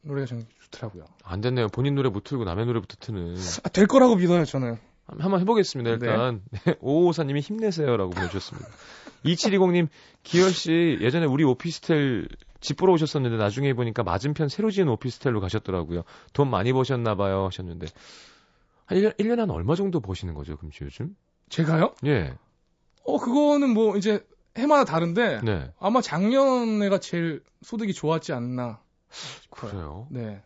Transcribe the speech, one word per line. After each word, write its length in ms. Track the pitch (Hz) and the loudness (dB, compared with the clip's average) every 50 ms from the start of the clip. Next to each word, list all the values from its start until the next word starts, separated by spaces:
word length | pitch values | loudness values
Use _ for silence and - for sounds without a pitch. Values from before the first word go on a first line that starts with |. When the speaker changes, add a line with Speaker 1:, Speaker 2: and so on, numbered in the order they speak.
Speaker 1:
노래가 260 | _ 151 139 139 135 | _ -6 -6 -6 -6
저는 160 | 120 123 117 113 113 _ _ | -6 -8 -10 -12 -14 _ _
좋더라고요. 460 | - _ - - - 110 - 90 78 76 _ _ _ | -20 _ -16 -12 -12 -12 -12 -14 -20 -20 _ _ _
Speaker 2:
안 180 | - 87 98 | -8 -6 -2
됐네요. 260 | 107 123 131 127 113 104 | -2 0 0 0 0 -2
본인 260 | - 117 127 143 139 | 0 -2 0 0 0
노래 140 | 139 131 131 | 2 0 0
못 140 | 95 101 - | -2 -4 -8
틀고 200 | - 147 131 113 | -6 -6 -4 -4
남의 220 | 90 85 98 113 | -4 -2 -2 -2
노래부터 280 | 120 120 117 98 - - _ | -2 -2 -2 -4 -6 -16 _
트는. 360 | - - 110 95 87 85 87 90 92 87 85 - - | -12 -10 -8 -8 -6 -8 -8 -8 -8 -8 -8 -6 -8
Speaker 1:
아, 60 | 190 | -2
될 180 | - 185 202 | 4 4 4
거라고 280 | 202 - 269 262 247 226 | 8 8 8 8 8 6
믿어요, 300 | 185 180 170 175 175 160 | 4 4 4 4 2 2
저는. 320 | - - 135 127 120 117 113 - _ _ _ _ | 0 -2 -4 -4 -4 -6 -8 -12 _ _ _ _
Speaker 2:
한-, 120 | - - - | -18 -10 -6
한번 220 | 147 190 196 185 | -2 0 0 0
해보겠습니다, 560 | 185 196 233 214 190 - - 135 120 117 117 | 2 2 2 2 2 0 -2 -4 -2 -2 -2
Speaker 1:
네. 80 | 117 123 | 0 0
Speaker 2:
일단. 340 | 117 110 110 120 127 120 104 92 - - | 0 0 0 0 0 -2 -6 -10 -12 -14
<laughs> 100 | 101 - | -4 -2
네. 100 | 170 160 - | -2 -2 -2
오오오사 440 | - 127 143 165 180 175 165 165 156 | -2 0 2 4 4 4 4 0 -2
님이 180 | 135 139 143 | -2 -2 -4
힘내세요라고 680 | 139 - 208 226 220 214 180 165 147 131 120 107 95 90 | -4 -4 -6 -2 -2 -2 0 0 0 0 2 0 0 -2
보내주셨습니다. 580 | 90 87 92 87 92 95 - - - - - - | -2 -4 -4 -4 -4 -6 -8 -8 -14 -16 -16 -18
<laughs> 540 | - - - - - - - - - _ - | -20 -20 -20 -20 -20 -20 -20 -20 -20 _ 0
이칠이공 480 | 165 175 170 - 220 190 196 190 180 175 | 0 0 2 2 2 4 4 4 4 4
님, 140 | 175 170 151 _ - - - _ _ | 2 2 0 _ -12 -20 -20 _ _
기열 300 | _ - - 170 185 190 | _ 0 4 4 4 4
씨, 480 | 180 - - 165 160 165 170 165 135 - | 4 0 0 0 2 4 4 2 2 2
예전에 240 | - 135 131 170 165 | 0 0 2 2 2
우리 180 | 143 127 143 160 | 2 2 4 4
오피스텔 840 | 135 127 - - 170 156 - - - 165 151 143 135 123 98 65 - - - - - - - | 2 2 0 -2 -8 -8 -8 -2 0 2 2 2 2 0 -2 -4 -6 -12 -18 -20 -20 -20 -14
집 180 | - - 147 | -8 -8 -2
보러 160 | - 180 190 180 | 2 4 4 6
오셨었는데 440 | 160 156 143 - 151 131 120 117 | 6 4 0 0 0 0 0 0
나중에 360 | 110 107 101 101 131 143 139 131 | 2 0 0 0 0 -2 0 0
보니까 300 | 113 123 117 107 - 113 | 0 -2 -4 -2 -2 -2
맞은편 440 | 87 87 92 110 147 147 - 160 139 | 0 -2 -2 -2 -2 -2 -2 -2 -4
새로 200 | - - 208 220 | -2 -2 -2 0
지은 180 | 185 196 185 147 | 2 2 2 2
오피스텔로 520 | 113 - - 131 - - - 139 117 107 | 0 0 -4 -8 -8 -2 -2 -2 0 0
가셨더라고요. 640 | 95 90 95 110 - - 92 90 82 73 85 85 85 - - - - - _ | -2 -2 -4 -4 -4 -2 -4 -4 -4 -4 -6 -6 -6 -8 -18 -20 -20 -6 _
돈 160 | - 143 135 | 0 0 2
많이 220 | 117 92 98 123 | 2 0 2 2
버셨나 440 | 131 131 131 120 139 120 117 110 104 | 2 2 0 0 -2 -2 0 -2 0
봐요 300 | 92 101 98 95 98 95 | 0 0 0 0 0 -2
하셨는데. 400 | 92 90 - 92 87 85 82 82 78 _ - - - - - - - - _ _ _ _ _ _ _ _ _ _ | -2 -4 -8 -12 -12 -10 -10 -12 -14 _ -18 -20 -20 -20 -20 -20 -20 -20 _ _ _ _ _ _ _ _ _ _
한 120 | _ 185 | _ 2
일 60 | 185 202 | 2 2
년, 100 | 214 - | 2 2
일 100 | - 214 220 | 0 0 0
년 100 | 240 233 | 2 0
한 100 | 226 185 | 0 0
얼마 260 | 107 78 85 104 160 | -2 -2 0 0 0
정도 240 | 180 196 196 175 160 | 0 0 -2 -2 -4
버시는 340 | 104 95 95 - - 87 80 | -4 -4 -8 -6 -6 -10 -8
거죠, 220 | 73 71 73 78 | -10 -10 -10 -12
그럼 140 | - - 78 - - | -12 -12 -16 -14 -12
요즘? 340 | 71 71 - - 113 170 202 _ _ _ _ _ _ _ | -14 -14 -10 -10 -12 -12 -12 _ _ _ _ _ _ _
Speaker 1:
제가요? 440 | - - 165 151 156 156 170 - - _ - | -2 -2 0 2 4 2 2 2 0 _ 0
Speaker 2:
예. 280 | 143 147 107 82 62 64 - _ _ _ _ _ _ _ _ _ _ _ _ _ | 0 2 2 0 -4 -8 -12 _ _ _ _ _ _ _ _ _ _ _ _ _
Speaker 1:
어, 120 | - 302 277 | -2 -2 -2
그거는 500 | - 240 240 294 294 294 294 285 285 269 | 0 0 2 4 4 4 4 4 4 2
뭐 260 | 226 208 226 214 190 | 4 4 2 2 2
이제 280 | 202 175 220 208 202 - _ _ _ _ _ _ | 2 0 0 0 0 -4 _ _ _ _ _ _
해마다 280 | - 247 294 302 285 254 | -4 2 4 4 4 4
다른데 560 | - 151 165 170 170 170 220 240 208 143 107 117 | 4 2 0 0 0 0 0 0 0 0 -2 0
Speaker 2:
네. 280 | 117 - - 67 62 - _ | 0 0 -2 -4 -8 -12 _
Speaker 1:
아마 220 | - 196 233 254 | -2 0 0 0
작년에가 960 | - - 156 165 190 214 254 269 277 269 254 247 240 226 220 208 208 196 196 185 | 0 0 -2 0 0 2 2 4 4 4 2 0 0 -2 0 0 0 0 0 -2
제일 440 | - - - 175 165 165 151 - _ _ _ _ | -2 -4 -4 -4 -2 -4 -4 -8 _ _ _ _
소득이 320 | - - - 214 233 196 180 | -16 -10 -8 -6 -4 -4 -4
좋았지 400 | - - 151 160 160 - - 156 | -2 -2 -2 -2 -2 -2 -4 -6
않나 460 | 123 120 123 127 127 123 120 110 - _ _ _ _ _ _ | -6 -4 -4 -4 -4 -6 -6 -8 -12 _ _ _ _ _ _
싶어요. 640 | - - - 135 - - - _ - - - 110 | -18 -16 -16 -16 -16 -18 -20 _ -18 -14 -12 -10
Speaker 2:
그래요? 360 | 104 98 82 73 76 95 117 143 | -10 -10 -10 -10 -12 -12 -14 -12
Speaker 1:
네. 320 | 147 123 117 107 101 98 104 | -10 -10 -10 -10 -12 -14 -18